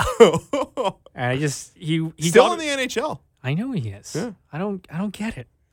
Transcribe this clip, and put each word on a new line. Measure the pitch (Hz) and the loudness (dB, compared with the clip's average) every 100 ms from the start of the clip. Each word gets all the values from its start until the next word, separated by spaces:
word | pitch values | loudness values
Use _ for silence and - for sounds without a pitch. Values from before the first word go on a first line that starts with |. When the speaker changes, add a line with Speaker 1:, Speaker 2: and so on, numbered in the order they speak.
| - 494 | 0 6
Speaker 1:
<laughs> | 285 160 - 285 - - 202 - - 139 | 6 6 -2 -4 -4 -4 -6 -6 -12 -6
Speaker 2:
And | 123 | -2
I | 131 | 0
just, | 151 - - - | -2 -6 -12 -10
he, | 165 160 160 - | -4 -2 -2 -4
he | 165 | 4
Speaker 1:
Still | 208 269 | 6 6
Speaker 2:
got | |
Speaker 1:
in | 349 | 4
the | 311 | -4
N | 277 | -4
H | 254 220 | -4 -4
L. | 294 - _ _ | -4 -6 _ _
Speaker 2:
I | 131 | -6
know | 151 262 | -4 -4
he | 220 110 | -6 -6
is. | 101 - 151 | -10 -10 -8
Speaker 1:
Yeah. | 240 185 _ | -8 -10 _
Speaker 2:
I | 147 | -8
don't, | 202 190 - | -6 -8 -10
I | 156 | -8
don't | 208 | -6
get | - 214 170 | -6 -8 -10
it. | 117 _ _ | -16 _ _